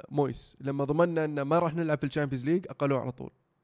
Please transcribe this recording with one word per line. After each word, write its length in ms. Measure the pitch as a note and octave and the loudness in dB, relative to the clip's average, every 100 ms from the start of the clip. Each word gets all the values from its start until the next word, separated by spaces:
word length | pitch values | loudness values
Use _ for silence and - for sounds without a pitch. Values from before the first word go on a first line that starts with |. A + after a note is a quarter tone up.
| - | -4
مويس، 480 | D3 C3+ B2+ - - | 0 0 -2 -12 -10
لما 240 | C3+ C#3 | -4 -2
ضمننا 400 | C#3 D3+ F3 D#3+ | 0 4 4 4
أن 180 | D#3 C#3+ | 0 -2
ما 160 | C#3 E3 | 2 2
راح 160 | E3+ | 2
نلعب 240 | E3 D#3+ D3+ | 0 0 0
في 60 | |
الشامبيونز 400 | C#3+ D3+ C#3+ C3 | -2 -2 -2 -2
ليج 220 | C3 F3 - | 0 0 -2
أقلوه 320 | - C#3+ C3+ | -2 0 0
على 120 | A#2+ | -2
طول، 200 | B2 - - _ _ | -8 -12 -16 _ _